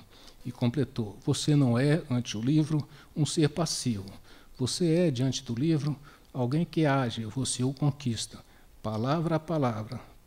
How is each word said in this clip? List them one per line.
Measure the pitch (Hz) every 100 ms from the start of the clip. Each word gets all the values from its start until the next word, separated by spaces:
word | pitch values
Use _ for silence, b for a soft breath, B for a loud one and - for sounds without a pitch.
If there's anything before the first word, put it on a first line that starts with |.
| - B B B 123
E |
completou: | - 120 131 123 - 104 - -
"Você | 139 - 147
não | 131 117
é, | 143 160 151
ante | 123 120 104
o |
livro, | 120 156 156 151 - B B -
um | 147
ser | - 147
passivo. | - 160 - 127 104 95 - B B B -
Você | 127 - 170
é, | 165 175
diante | 120 131 123
do | -
livro, | 117 160 156 143 147 B B B
alguém | 143 123 151 170
que | 170 151
age, | 139 123 117 110
você | 135 123 -
o | 127
conquista. | - 147 139 123 110 - - - b b -
Palavra | 110 110 123 160 160 160
a |
palavra. | 160 160 127 107 110 117 - -